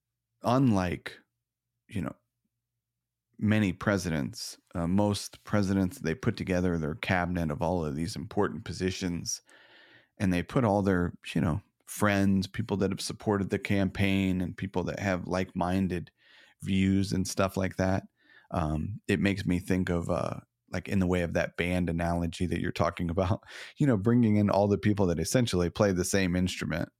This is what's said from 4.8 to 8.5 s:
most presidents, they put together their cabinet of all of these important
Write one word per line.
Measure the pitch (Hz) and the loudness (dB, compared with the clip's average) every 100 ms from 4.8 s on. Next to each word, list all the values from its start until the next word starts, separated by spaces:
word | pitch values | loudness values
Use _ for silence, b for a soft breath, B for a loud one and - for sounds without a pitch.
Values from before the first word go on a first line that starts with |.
| 85 | 0
most | 95 104 101 - - | 2 2 0 -6 -14
presidents, | - 104 95 98 92 - | -2 0 2 2 0 -2
they | 80 80 | -4 -2
put | 117 - | -2 -2
together | - 90 92 85 | 0 0 0 0
their | 76 - | -2 -4
cabinet | - 92 87 87 80 | -2 0 0 -2 -2
of | 73 | -2
all | 85 90 76 | 0 0 -2
of | 69 | -4
these | 82 71 | -6 -6
important | - - 98 | -6 -2 -2